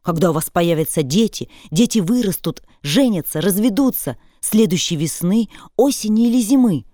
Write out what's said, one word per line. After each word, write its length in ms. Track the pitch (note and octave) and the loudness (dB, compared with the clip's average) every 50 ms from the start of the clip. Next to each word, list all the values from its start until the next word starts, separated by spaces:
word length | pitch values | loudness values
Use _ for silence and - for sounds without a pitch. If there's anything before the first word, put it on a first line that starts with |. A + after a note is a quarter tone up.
когда 280 | _ - E3 D#3+ F3+ E3+ | _ -4 0 2 2 2
у 40 | D3+ | 2
вас 160 | D#3 - - | 0 -4 -2
появятся 520 | _ F3+ E3+ E3+ E3 D3+ D#3+ - - E3+ | _ 0 2 2 2 0 0 -2 -2 -2
дети, 480 | D3+ B2 D3 G#3 A3+ G3+ - - - - - - - - | -2 0 2 2 2 0 -2 -8 -14 -14 -16 -20 -14 -4
дети 280 | D#3 E3 A#3+ - - A3+ | 2 2 2 2 2 -2
вырастут, 600 | F3 E3 A#3+ B3 A#3 F#3+ E3+ - - E3+ - - - _ _ _ | 0 0 -2 -2 -2 -4 -4 -4 -6 -8 -8 -8 -16 _ _ _
женятся, 600 | - C#3+ D3 B3 C#4 B3 G#3 E3 - - - D3+ | -8 -2 2 2 2 2 0 -2 -4 -6 -6 -2
разведутся, 760 | D3+ G3+ F3 G#3 G#3+ B3+ G3 C#4 C#4 B3+ - - - C#3+ B2 - _ _ _ _ | -2 0 0 2 0 0 0 2 0 0 -2 -4 -8 -8 -10 -10 _ _ _ _
следующей 540 | - - - A3 A3+ E3+ F#3 D#3+ - - F3 | -6 0 2 2 2 2 0 -4 -2 -4 -4
весны, 540 | C#3+ D#3+ D#3 - - E3 F3 G3+ A#3 A3 - - - - - _ | -4 -4 -4 -4 -4 -2 0 0 0 0 -2 -8 -20 -20 -6 _
осени 520 | - B3 C#4+ - - - G#3+ G#3+ A3 A#3 | 2 2 2 0 -2 -4 -2 0 2 2
или 140 | A#3+ A3+ B3+ | 2 2 0
зимы 440 | A3+ G3 C#4 C4 B3 A3+ E3+ B2+ - - | 2 2 2 4 4 2 2 -2 -6 -10